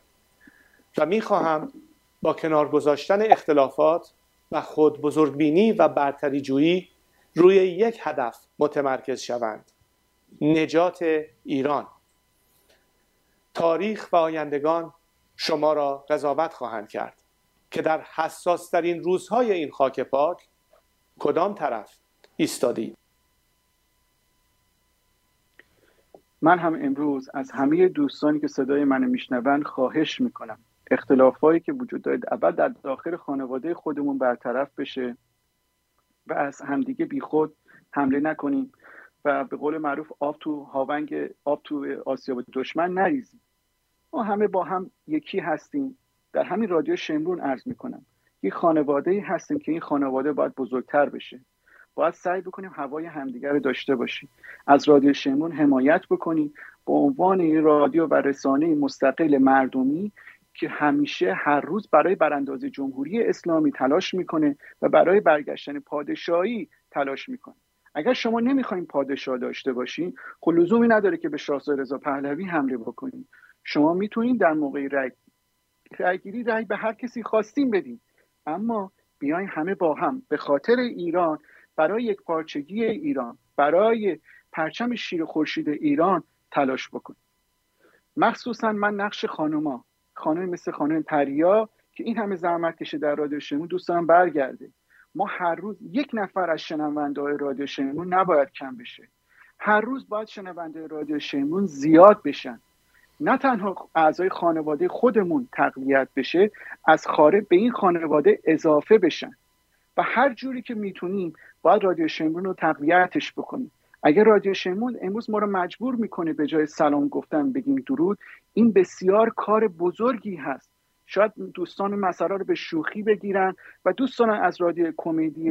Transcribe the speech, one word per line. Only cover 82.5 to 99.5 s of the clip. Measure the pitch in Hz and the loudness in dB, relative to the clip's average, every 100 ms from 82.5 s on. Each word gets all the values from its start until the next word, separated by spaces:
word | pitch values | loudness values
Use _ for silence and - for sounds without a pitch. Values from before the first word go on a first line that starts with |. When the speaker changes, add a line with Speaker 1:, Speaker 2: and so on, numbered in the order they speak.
| 294 214 202 | -10 -8 -4
Speaker 2:
ایران، | 226 214 151 135 120 123 _ - | -2 -2 -4 -4 -6 -10 _ 0
برای | 143 165 220 233 208 151 _ - _ | 2 4 4 2 -2 -4 _ -20 _
پرچم | - 156 - 240 233 | -6 -6 -4 -6 -6
شیر | - 175 160 | -6 -6 -4
خورشید | 156 151 - 151 | -2 -2 -4 -4
ایران | 147 151 143 175 175 - _ _ | -2 0 2 2 2 -4 _ _
تلاش | 151 135 131 - | -2 0 -2 -8
بکنیم. | 120 - - _ _ _ _ _ _ _ _ _ - | -14 -14 -20 _ _ _ _ _ _ _ _ _ 0
مخصوصاً | 214 226 247 220 226 | 0 0 -8 -4 -2
من | 208 202 | 0 -2
نقش | 208 202 - 214 | -2 -6 -6 -8
خانوما، | - 156 156 151 147 _ _ _ | -4 -2 -2 -4 -6 _ _ _
خانم | - 165 160 185 | -8 -4 -2 -4
مثل | 175 - | -6 -8
خانم | - 147 160 | -4 -2 -2
پریا | 151 151 139 139 170 208 220 _ _ | 0 0 0 2 4 4 0 _ _
که | - | -10
این | - 226 | -6 -4
همه | 202 185 | -4 -4
زحمت | 175 170 165 160 | -2 -2 -2 -6
کشه | 151 156 | -10 -4
در | 147 147 | -2 -2
رادیو | 147 147 | -4 -6
شمرون، | - 143 165 | -6 -6 -4
دوست | 180 - | -6 -2
دارم | 175 165 | -2 6
برگرده. | 170 180 147 131 127 - _ _ _ _ - | 6 6 2 -4 -6 -18 _ _ _ _ -6
ما | 202 | -6
هر | - 175 165 | -4 -4 -4
روز | 196 202 | -8 -12
یک | 165 190 294 | -6 -6 -4
نفر | 226 185 190 170 | -4 -6 -4 -2
از | 156 | -2
شنونده‌های | - 156 151 147 147 143 143 147 | -4 -6 -4 -4 -4 -4 -4 -2
رادیو | 143 131 139 | -4 -6 -8
شمرون | - 135 147 180 | -6 -6 -4 -2
نباید | 180 185 156 139 | 0 2 2 2
کم | - 135 123 | -4 -14 -14
بشه. | 120 - - _ _ _ _ | -18 -20 -20 _ _ _ _